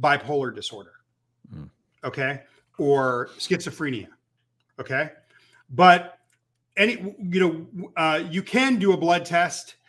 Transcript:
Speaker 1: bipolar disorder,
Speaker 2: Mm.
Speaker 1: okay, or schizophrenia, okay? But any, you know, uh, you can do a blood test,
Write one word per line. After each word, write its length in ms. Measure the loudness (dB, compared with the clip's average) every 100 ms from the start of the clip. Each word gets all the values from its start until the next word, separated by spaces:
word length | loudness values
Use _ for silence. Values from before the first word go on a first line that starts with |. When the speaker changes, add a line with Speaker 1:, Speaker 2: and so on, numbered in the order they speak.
Speaker 1:
bipolar 520 | 0 0 0 -2 -2
disorder, 420 | -6 -12 -14 -20 -20 _ _ _ _ -20 -20
Speaker 2:
Mm. 140 | -20 _ _ _
Speaker 1:
okay, 380 | -10 -6 -6 -6 -14 _ _ -2
or 520 | 2 2 2 -2 -6 -8
schizophrenia, 720 | -4 -4 -4 -8 -8 -8 -12 _ _ _ _ _ _ -14
okay? 320 | -6 -4 -6 -10 _ _ _ _ -6
But 500 | 6 8 8 2 -18 _ _ _ _ _ 0
any, 380 | 0 -2 -8 -10
you 200 | -2 2
know, 520 | 2 0 -10 -14 -8 -2
uh, 260 | 0 0 -4
you 120 | -8
can 380 | -2 0 2 2
do 140 | 2
a 40 | 2
blood 280 | 2 0 0
test, 500 | 0 0 -4 -16 -20